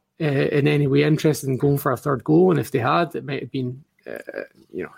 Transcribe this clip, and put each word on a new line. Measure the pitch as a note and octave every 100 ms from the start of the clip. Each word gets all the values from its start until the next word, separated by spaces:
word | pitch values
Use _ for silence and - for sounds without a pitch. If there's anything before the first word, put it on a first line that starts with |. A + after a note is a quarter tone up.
| _ -
uh, | D#3
in | C#3 D3 D3 C#3+
any | D3 C#3+
way | C#3
interested | D3+ D3+ D#3+ C#3+ C3+
in | B2+
going | C#3+ C#3+
for | C#3+
a | B2
third | C#3+ C3
goal. | - D#3 F#3
And | D3
if | A#2+
they | C3
had, | A#2+ E3 E3
it | A#2
might | C3 C#3
have | B2+
been, | C#3 B2 B2+ - _ -
uh, | A1 - - - _ _
you | -
know, | D#2+